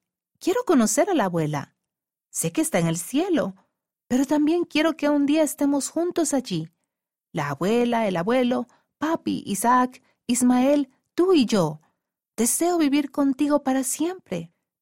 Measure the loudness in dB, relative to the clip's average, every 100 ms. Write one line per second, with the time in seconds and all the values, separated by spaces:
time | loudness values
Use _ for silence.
0 | _ _ _ _ -2 -2 2 2 4 2
1 | 2 0 0 0 -2 -4 -10 _ _ _
2 | _ _ _ -6 -4 -2 -2 0 0 -4
3 | -4 -4 0 -2 -2 -8 _ _ _ _
4 | -4 -2 0 0 2 0 -2 0 0 0
5 | 0 0 2 2 0 0 0 0 -2 -4
6 | -2 -2 -2 -2 -2 -6 -6 _ _ _
7 | _ _ _ -6 -6 -4 0 0 0 0
8 | -2 -2 0 0 0 -2 -6 _ _ -6
9 | -4 -2 -4 -6 -6 -2 2 2 0 -6
10 | _ _ -6 0 2 4 4 2 -2 _
11 | _ 0 4 4 4 2 0 -4 _ _
12 | _ _ _ -4 -2 0 0 2 2 2
13 | -2 -2 -2 0 0 0 0 -2 -2 -4
14 | -4 -6 -10 -10 -10 _ _ _